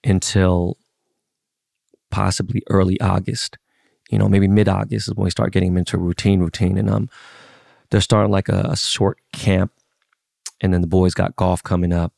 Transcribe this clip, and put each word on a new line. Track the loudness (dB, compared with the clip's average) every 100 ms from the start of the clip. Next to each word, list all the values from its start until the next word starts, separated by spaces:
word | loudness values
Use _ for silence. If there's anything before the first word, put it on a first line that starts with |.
until | 2 0 0 2 2 2 -2 -6 _ _ _ _ _ _ _ _ _ _ _ _ _
possibly | -2 -2 -2 -4 -4 0
early | 2 2 0
August. | 0 0 -2 -8 -10 -12 _ _ _ _ _
You | 0
know, | 2
maybe | 4 4
mid-August | 4 2 0 -2 -6 -6
is | -4
when | -4
we |
start | -2 -2
getting | 0 0
them | 0
into | -2 -2
routine, | -4 -2 0 2
routine. | 0 -2 -2 0
And, | 0
um, | -2 -4 -10 -20 -20 -20 _ _ _ _
they're | 0
starting, | 2 2 4
like, | 0 0
a, | -2 -2
a | -4
short | -4 0 -2 -2 _
camp. | -6 0 0 0 _ _ _ _ _ _ _ -20 _
And | -2
then | 0
the | 2
boys | 2 2
got | 0 -4 -2
golf | -2 -2
coming | -2 -2 0
up. | -2 -4